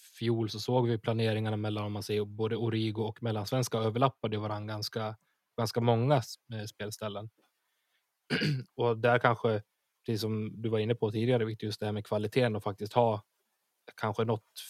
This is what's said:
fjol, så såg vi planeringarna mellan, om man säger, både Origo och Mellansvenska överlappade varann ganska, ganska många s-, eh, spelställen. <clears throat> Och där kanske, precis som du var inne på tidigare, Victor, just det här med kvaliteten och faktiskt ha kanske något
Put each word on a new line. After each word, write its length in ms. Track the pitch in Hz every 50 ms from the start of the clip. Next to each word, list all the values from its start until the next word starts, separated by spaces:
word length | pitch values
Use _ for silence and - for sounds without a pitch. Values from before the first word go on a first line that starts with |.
| - - - -
fjol, 320 | 117 117 117 113 113 101
så 100 | - 107
såg 280 | - - 123 127 123 117
vi 100 | 120 107
planeringarna 580 | - - 113 113 113 110 107 107 110 110 107
mellan, 280 | 104 107 107 107 107 104
om 80 | 104
man 100 | 104 101
säger, 220 | 104 - 107 104 104
både 320 | 101 104 110 110 110 113
Origo 460 | 107 117 113 113 113 110 110 104 113
och 200 | 110 107 110 -
Mellansvenska 560 | - 117 107 107 101 - 131 131 123 - - 113
överlappade 600 | 110 110 107 120 120 123 - - - 110 107 104
varann 280 | 107 104 107 104 104
ganska, 500 | 107 110 104 107 - - 113 110 107 110 - _ _ _ _ _ _ -
ganska 240 | - 117 107 - 120
många 360 | 117 120 117 113 117 135 151
s-, 220 | 131 117 - - - _ -
eh, 120 | 117 110 104
spelställen. 680 | 104 - - 104 104 110 - 113 107 101 98 110 113 _ _ _ _ _ _ _ _ _ _ _ _ _ _ _ _ _ _ _ - -
<clears throat> 400 | - - 151 147 131 123 - -
Och 240 | - 120 120 113 110
där 200 | 113 120 120 123
kanske, 440 | - 127 117 - - 117 107 107 - _ _ _ _ _ _ _ -
precis 140 | - 117 101
som 420 | 107 107 110 107 107 110 - 101
du 60 | 113 113
var 100 | 113 110
inne 160 | 107 110 120
på 160 | - 117 107
tidigare, 340 | 104 110 117 123 127 117 110
Victor, 220 | 110 110 - -
just 140 | 107 98 -
det 60 | 107
här 60 | 107
med 140 | 107 107 107
kvaliteten 500 | - 110 104 107 110 - 139 123 117 107
och 60 | 101
faktiskt 300 | - 107 98 - 107 110
ha 300 | - 123 120 117 107 101 - _ _ _ _ _ _ _ _ _ _ _ - - -
kanske 300 | - - - 101 - 113
något 360 | 110 110 107 _ _ - - -